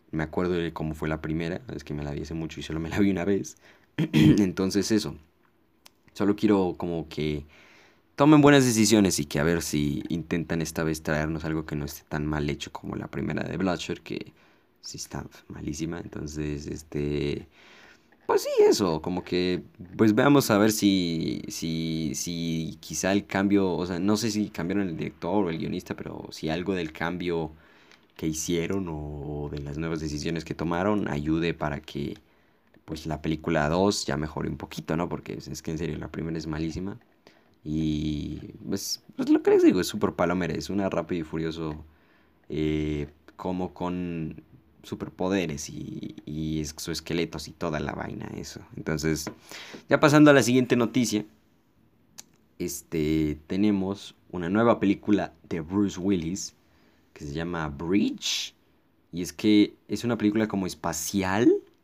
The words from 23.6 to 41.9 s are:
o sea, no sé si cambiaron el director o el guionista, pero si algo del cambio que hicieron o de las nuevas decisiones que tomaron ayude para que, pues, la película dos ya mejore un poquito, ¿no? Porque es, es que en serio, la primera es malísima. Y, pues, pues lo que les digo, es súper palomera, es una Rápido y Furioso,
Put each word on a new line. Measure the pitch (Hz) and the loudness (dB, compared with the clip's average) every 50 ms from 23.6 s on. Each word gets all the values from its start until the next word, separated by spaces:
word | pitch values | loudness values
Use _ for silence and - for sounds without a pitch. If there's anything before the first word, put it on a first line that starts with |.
| 98 92 85 | 4 4 0
o | 76 90 | 0 -2
sea, | 87 92 85 | -2 -2 -2
no | 92 101 107 | 2 2 2
sé | 104 117 113 | 2 2 0
si | 101 107 104 98 | 0 -2 -2 -2
cambiaron | - - 82 87 95 101 98 | -4 -6 -4 -2 -2 -2 -2
el | 90 80 | -2 -4
director | 76 76 82 - - - 85 95 107 98 | -6 -8 -8 -8 -8 -4 0 0 0 0
o | 85 | 0
el | 82 | -2
guionista, | 80 82 82 82 90 - - - | -4 -4 -6 -6 -6 -6 -8 -10
pero | - - - 80 - - - | -10 -10 -12 -12 -12 -12 -14
si | - - - | -12 -8 -4
algo | 78 78 87 90 95 95 | -4 -4 -2 -2 -4 -4
del | 90 85 78 - | -4 -4 -6 -6
cambio | - 80 85 90 87 87 87 85 82 80 78 78 - - _ _ _ _ _ - _ _ _ _ | -6 -4 -4 -4 -4 -4 -2 -2 -2 -4 -6 -8 -14 -20 _ _ _ _ _ -20 _ _ _ _
que | - - | -6 -6
hicieron | - - - - - 87 82 82 80 95 98 95 85 | -4 -4 -4 -4 -2 -2 -2 -2 -2 -2 -4 -4 -4
o | 78 76 73 73 76 73 71 73 73 73 73 71 | -6 -8 -8 -8 -10 -10 -8 -8 -6 -6 -6 -6
de | 76 73 | -8 -8
las | 71 71 71 | -8 -8 -6
nuevas | 76 82 82 82 78 | -6 -4 -4 -4 -4
decisiones | 80 76 73 73 73 82 85 82 80 | -4 -6 -6 -6 -4 -4 -4 -6 -6
que | - 71 | -8 -6
tomaron | - 78 82 87 87 92 104 107 101 - - | -4 -2 -2 0 0 2 2 0 0 -2 -2
ayude | 73 73 73 78 80 82 82 85 80 | -4 -2 0 0 0 0 0 -2 -2
para | - 80 73 73 73 | -2 -4 -4 -4 -6
que, | - - - 73 71 - - - _ _ _ _ _ _ _ _ _ _ _ _ _ | -10 -10 -8 -8 -8 -8 -8 -12 _ _ _ _ _ _ _ _ _ _ _ _ _
pues, | - 80 78 - | -12 -12 -10 -6
la | 78 76 73 | -6 -6 -4
película | - 80 80 76 76 85 82 78 73 | -2 -4 -4 -2 -2 0 2 2 2
dos | 76 82 90 98 101 104 - - | 2 2 4 2 2 2 0 -4
ya | - 69 | -4 -4
mejore | 73 80 82 - 80 80 | -4 -4 -6 -6 -6 -6
un | 76 73 | -6 -6
poquito, | 71 - - - - - - 80 | -8 -10 -10 -10 -10 -6 -4 -2
¿no? | 82 87 - | -2 -2 -4
Porque | 78 - - - - | -6 -8 -8 -12 -12
es, | - - 71 | -12 -10 -12
es | 71 - | -12 -10
que | - 85 | -8 -8
en | 82 | -6
serio, | 78 82 78 76 | -4 -4 -6 -6
la | 78 78 78 | -8 -10 -10
primera | - 78 76 82 80 | -8 -8 -6 -6 -6
es | 80 80 | -6 -6
malísima. | 80 78 78 80 80 80 87 92 101 110 120 _ _ _ _ _ - _ _ _ _ _ _ _ | -6 -4 -4 -4 -4 -4 -6 -8 -8 -10 -12 _ _ _ _ _ -20 _ _ _ _ _ _ _
Y, | 78 78 80 80 78 76 76 76 76 76 73 76 76 76 - - - - 104 - - | -4 -2 0 0 0 0 0 -2 -2 -4 -4 -6 -6 -8 -10 -12 -14 -16 -14 -8 -6
pues, | - - - - - - _ - - | -6 -6 -4 -8 -8 -10 _ -14 -8
pues | - 254 269 | -6 2 2
lo | 302 349 | 2 4
que | 349 415 | 6 4
les | 427 370 359 | 6 8 8
digo, | 311 208 92 | 6 6 4
es | 85 | 0
súper | - - 104 104 95 - | -2 -2 -2 -2 -2 2
palomera, | - 90 85 90 92 87 80 80 | 2 0 2 2 0 -2 -2 -4
es | 80 78 - | -6 -6 -4
una | 92 101 95 | -2 -2 0
Rápido | 92 82 85 82 82 92 85 | 0 0 -2 -2 -2 -4 -4
y | 78 | -4
Furioso, | 78 82 80 80 80 80 82 80 78 76 78 78 - | -4 -6 -4 -4 -4 -6 -6 -6 -8 -8 -10 -12 -18